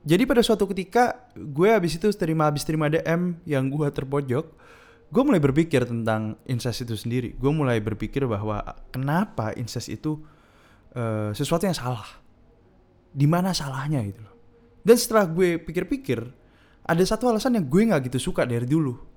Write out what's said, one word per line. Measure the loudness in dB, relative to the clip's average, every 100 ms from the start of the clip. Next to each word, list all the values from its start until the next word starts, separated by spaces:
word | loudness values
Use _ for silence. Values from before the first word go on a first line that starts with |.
| 2
Jadi | 2 4
pada | 4
suatu | 4 2 0
ketika | -2 0 2 2 0 -12 -14
gue | -8 2 4
habis | 4 2 0
itu | -2 0
terima, | -2 2 2
habis | 0 -2
terima | 0 0
D | 0 0
M | 0 -2 -6 -4
yang | -2 0
gue | 0 -2
terpojok, | -2 -2 -4 0 -2 -4 -18 -20 -20 -20 -20 -2
gue | 2
mulai | 4 4
berpikir | 4 2 2 0 0
tentang | -2 -2 -2 -2 -8 -6
incest | -4 -4 -6 -6
itu | -6
sendiri. | -4 -4 -4 -2
Gue | -2
mulai | 0 0 0
berpikir | -2 -6 -4 -2 -2
bahwa | -2 -4 -6 -8 -14 -12
kenapa | -6 -2 0 -2 -4 -6
incest | -6 -8 -8 -10
itu, | -8 -6 -8 -10 -20 _ _ _ -20 _ -6
eh, | -4 -4 -4 -4
sesuatu | -2 0 0
yang | -2
salah. | -4 -8 -10 -20 _ _ -20 _ _ _ _ _ _
Di | 0 2
mana | 2 0
salahnya | -4 -6 -8 -4 -4
gitu | -4 -10
loh. | -20 -20 -20 _ _ _
Dan | 4 4
setelah | 6 2 2
gue | 2 2 0
pikir-pikir, | -4 -6 -4 -6 -2 -4 -4 -18 _ _ _ _ -2
ada | 2
satu | 2 2 2
alasan | 2 2 0
yang | 2
gue | 4 4
nggak | 2 0
gitu | -4 -2
suka | -2 0
dari | -2 0
dulu. | 0 0 -4 -14